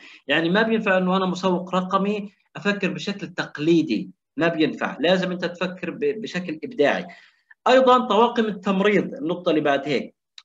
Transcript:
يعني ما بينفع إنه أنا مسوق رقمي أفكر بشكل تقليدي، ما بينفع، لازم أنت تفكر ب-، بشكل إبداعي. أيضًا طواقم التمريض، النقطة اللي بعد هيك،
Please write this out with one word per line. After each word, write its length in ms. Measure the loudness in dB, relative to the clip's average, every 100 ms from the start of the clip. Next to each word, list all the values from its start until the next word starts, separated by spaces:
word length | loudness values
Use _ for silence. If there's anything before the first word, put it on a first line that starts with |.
| -18 -14 -2
يعني 220 | 0 2
ما 120 | 2
بينفع 360 | 2 0 2 2
إنه 200 | 2 2
أنا 80 | 0
مسوق 500 | 0 0 0 -2 -4
رقمي 580 | 0 0 0 -2 -6 _ _ -6
أفكر 380 | -2 0 -2
بشكل 340 | -4 -8 -8 -8
تقليدي، 840 | -8 -8 -4 2 4 2 -2 -6 -14 _ -2
ما 100 | -2
بينفع، 500 | 2 0 0 -6 -2
لازم 320 | 2 2 0
أنت 140 | -4 -6
تفكر 460 | -6 -8 -6 -10
ب-، 300 | -4 -4 -4
بشكل 380 | -6 -8 -8 -10
إبداعي. 440 | -8 0 2 2 -6 -16 -20 _ _ -6 4
أيضًا 400 | 6 6 4 4
طواقم 380 | 4 4 2 -2
التمريض، 680 | -2 -2 2 2 2 0
النقطة 360 | -6 -6 -4 0
اللي 120 | 0
بعد 260 | 2 0 0
هيك، 280 | -4 -4 _ _ -20